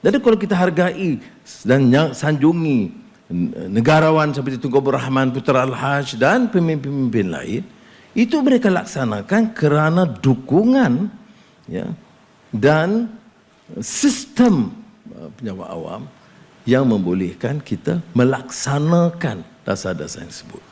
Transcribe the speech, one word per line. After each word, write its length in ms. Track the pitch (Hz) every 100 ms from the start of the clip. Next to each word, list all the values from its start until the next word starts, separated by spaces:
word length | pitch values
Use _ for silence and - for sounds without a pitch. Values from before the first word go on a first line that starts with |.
Jadi 140 | - 285
kalau 180 | 247 220
kita 160 | 208
hargai 640 | 185 180 160 180 - 185 127 - - - -
dan 280 | 104 135 127
nya-, 220 | 135 156
sanjungi 920 | 127 151 151 151 170 160 127 95 - - _ _ 87 87 - 90
negarawan 600 | 104 117 156 156 156 151
seperti 280 | 139 135 127
Tunku 200 | 139 135
Abdul 200 | 139 127
Rahman 360 | 127 131 131
Putra 280 | 127 - 131 127
Al-Haj 480 | - 139 143 131 113
dan 280 | 135 233 233
pemimpin-pemimpin 800 | 185 165 156 139 139 127 110 95
lain, 360 | 73 71 117 190 - - - -
itu 240 | - 226 311
mereka 320 | 269 247 202
laksanakan 800 | 180 196 143 120 104 101 208 220
kerana 520 | - 151 147 156 170 175
dukungan, 1040 | 113 135 127 - 160 220 269 240 - 208 - - - _ _ -
ya, 240 | 87 - - - _ _ _ _
dan 560 | 107 139 156 170 220 226 - _ _ _ _ - -
sistem, 880 | - - 277 - - - 247 165 101 - - _ -
eh, 200 | - 80 -
penjawat 300 | 113 95 -
awam 320 | 85 80 92 147 - _ - - _ -
yang 200 | 127 131
membolehkan 720 | 104 87 92 92 - 117 139
kita 400 | - 95 - 87 -
melaksanakan 1300 | 117 123 135 - - 139 143 151 170 170 170 151 95 - - -
dasar-dasar 560 | 98 95 87 76 -
yang 80 | 80
disebut. 320 | - - - -